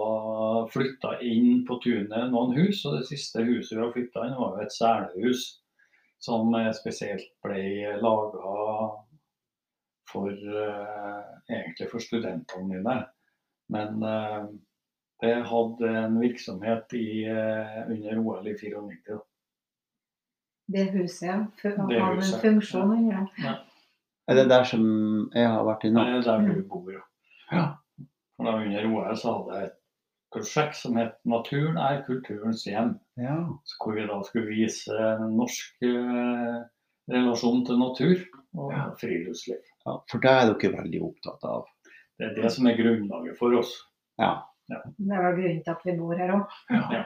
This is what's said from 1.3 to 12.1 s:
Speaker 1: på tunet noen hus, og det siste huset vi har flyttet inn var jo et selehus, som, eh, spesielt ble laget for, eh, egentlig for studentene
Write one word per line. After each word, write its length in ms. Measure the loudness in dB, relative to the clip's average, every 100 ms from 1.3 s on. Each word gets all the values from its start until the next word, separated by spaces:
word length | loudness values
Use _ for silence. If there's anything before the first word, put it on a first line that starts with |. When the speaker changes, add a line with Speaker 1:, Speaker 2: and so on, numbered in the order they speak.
| 4 6 6
Speaker 1:
på 140 | 2 -2
tunet 500 | 0 0 0 -2 0
noen 220 | 2 2
hus, 300 | 4 4 2
og 140 | -2 -4
det 80 | -4
siste 320 | -8 -6 -2 2
huset 300 | 0 -2 -4
vi 40 |
har 120 | -2
flyttet 320 | -2 -6 -6 -6
inn 100 | -4
var 200 | -4 -4
jo 60 | -8
et 80 |
selehus, 720 | 2 4 4 0 -2 0 0 -4 -14 _ _ _ _ _ _
som, 300 | -4 0 2
eh, 180 | 2 0
spesielt 580 | -2 -6 -6 -6 -6 -10 _
ble 200 | -6 -4 -4 -4 -4 0
laget 1040 | 2 2 0 -6 -8 -4 -4 -2 -4 -6 -18 _ _ _ _ _ _ _ _ _ -14
for, 200 | -8 -6
eh, 960 | -8 -6 -4 -4 -6 -8 -10 -10 -10 -14 -20 -10
egentlig 400 | -8 -8 -10 -10
for 80 | -8
studentene 680 | -6